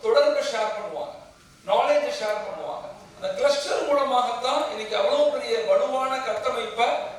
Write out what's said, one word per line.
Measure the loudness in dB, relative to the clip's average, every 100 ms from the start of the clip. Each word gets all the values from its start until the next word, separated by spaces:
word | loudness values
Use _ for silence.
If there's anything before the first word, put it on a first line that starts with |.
தொடர்பை | 4 6 6 2 -2
ஷேர் | -2 -2 -4
பண்ணுவாங்க, | -8 -8 -10 -12 -20 -20 -20 -18 0
நாலேஜை | 2 4 2 2 -4
ஷேர் | -4 -4 -6
பண்ணுவாங்க. | -8 -8 -10 -12 -16 -20 -8
அந்த | -6 2
கிளஸ்டர் | 2 2 0 -2 2
மூலமாகத்தான் | 2 4 2 2 -2 0 0 -2
இன்னைக்கு | -6 -4 0
அவ்வளவு | 2 4 2
பெரிய | 2 -2 -2 2
வலுவான | 2 2 0 -2 -2 -4
கட்டமைப்பை | -4 -2 -4 -6 0 0 0 -4